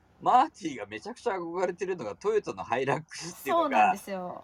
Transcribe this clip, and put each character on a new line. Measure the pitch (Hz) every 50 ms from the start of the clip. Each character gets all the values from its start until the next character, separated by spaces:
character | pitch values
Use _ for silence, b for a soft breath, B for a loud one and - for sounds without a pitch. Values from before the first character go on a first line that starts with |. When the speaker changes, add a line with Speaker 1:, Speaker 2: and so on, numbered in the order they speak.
| _ _ _ _
Speaker 1:
マ | - - 220 247 277
ー | 311
テ | - - 190 160
ィ | 135 117
が | 104
め | 101 107 -
ち | - 202
ゃ | 247
く | -
ち | - 240
ゃ | 196 185
憧 | 170 165 170 180 190
れ | - 180
て | - 196
る | 180 190 180
の | 120
が | 104 101
ト | - - 202
ヨ | 226 208
タ | - - 113
の | 95 92
ハ | - 117 123
イ | 135
ラ | 131 139 160
ッ |
ク | 160 - - -
ス | 160 165 185 -
っ | -
て | 415
い | 359
う | 339
の | 330
が、 |
Speaker 2:
そ | 294
う |
な | 262 - - 196
ん | 185
で | 202
す | - -
よ。 | 196 185 180 180 - -